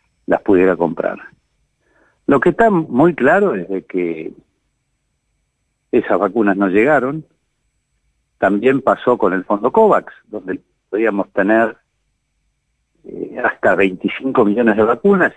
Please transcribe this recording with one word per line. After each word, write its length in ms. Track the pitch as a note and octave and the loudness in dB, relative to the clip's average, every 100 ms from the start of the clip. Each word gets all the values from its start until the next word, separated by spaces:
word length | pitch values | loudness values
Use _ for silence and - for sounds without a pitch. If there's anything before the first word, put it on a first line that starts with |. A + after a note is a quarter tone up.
| _ _ - | _ _ -4
las 160 | F2 | -2
pudiera 320 | - F#2 F#2 | 2 2 2
comprar. 440 | E2 E2+ E2 - - - _ _ _ _ _ _ _ _ _ - | 0 -2 -4 -6 -8 -16 _ _ _ _ _ _ _ _ _ -2
Lo 140 | C#3 | 0
que 80 | F3+ | 2
está 220 | E3+ A3+ | 2 2
muy 440 | F#3 D#3 B2 E3+ | 2 0 2 2
claro 400 | C#3+ B2 F#3 G3+ | 2 2 2 2
es 140 | G#2+ E2+ | -2 -6
de 160 | F#2+ | -8
que 480 | - F#2 F2 D#2+ D#2 - _ _ _ _ _ _ _ _ _ _ _ _ _ _ _ | -6 -6 -4 -6 -12 -16 _ _ _ _ _ _ _ _ _ _ _ _ _ _ _
esas 260 | A#2+ - F#2+ | -2 0 0
vacunas 380 | G2 G#2+ G2+ F#2+ | -2 0 0 0
no 100 | G2 | 0
llegaron. 580 | F#2+ B2 D3 B2+ D#3 - _ _ _ _ _ _ _ _ _ _ _ | 2 2 2 -2 -6 -12 _ _ _ _ _ _ _ _ _ _ _
También 440 | G2 G2+ B2 C3+ | -2 0 0 0
pasó 340 | A#2 G2 - A#2+ | 0 -2 0 0
con 160 | G2+ | 0
el 120 | F#2 | -2
fondo 260 | - G2+ B2 | -2 -4 0
covax, 420 | A3 A3 A2+ - - _ | 2 4 2 -2 -14 _
donde 340 | G#2 F#2+ - _ _ _ | -14 -10 -10 _ _ _
podíamos 420 | G#2+ A2+ G2+ F#2 | -2 -2 -2 -4
tener, 440 | G#2 G2 A2 A2+ - _ _ _ _ _ _ _ _ _ _ _ _ | -2 0 2 0 -4 _ _ _ _ _ _ _ _ _ _ _ _
eh, 320 | - - - - | -18 -14 -12 -8
hasta 320 | B2 - A#2 F2+ | -6 -2 0 0
veinticinco 680 | G2 F2+ - - C3 A#2+ | 0 -2 -8 -6 -4 0
millones 320 | G#2 G#2 A#2 G#2 | 0 2 0 2
de 60 | |
vacunas 500 | A2 B2 G3+ G3 C#3 | 0 2 2 2 0